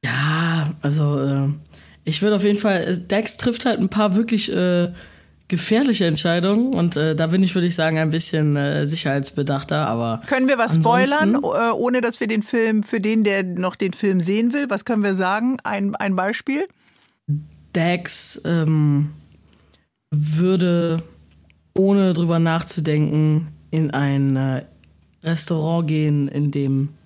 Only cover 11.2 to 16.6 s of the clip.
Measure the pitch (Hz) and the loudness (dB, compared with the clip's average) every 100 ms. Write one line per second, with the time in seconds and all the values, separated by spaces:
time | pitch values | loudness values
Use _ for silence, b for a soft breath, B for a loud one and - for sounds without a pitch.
11.2 | 311 247 285 170 233 226 240 247 240 233 | 2 2 0 0 0 0 0 0 -2 -2
12.2 | 220 220 208 240 220 220 208 233 202 220 | -2 -2 -2 0 2 0 0 -2 0 2
13.2 | 208 196 185 175 180 - 196 - 202 190 | 2 2 -2 -2 -4 -2 -4 -2 0 0
14.2 | 170 208 233 285 285 - - 226 202 190 | 0 0 0 0 -2 -4 -2 -2 0 0
15.2 | 185 202 240 262 - 202 196 - 202 185 | 0 0 0 -2 -4 -4 -4 -2 -2 0
16.2 | 185 233 - 277 | -2 -4 -4 -4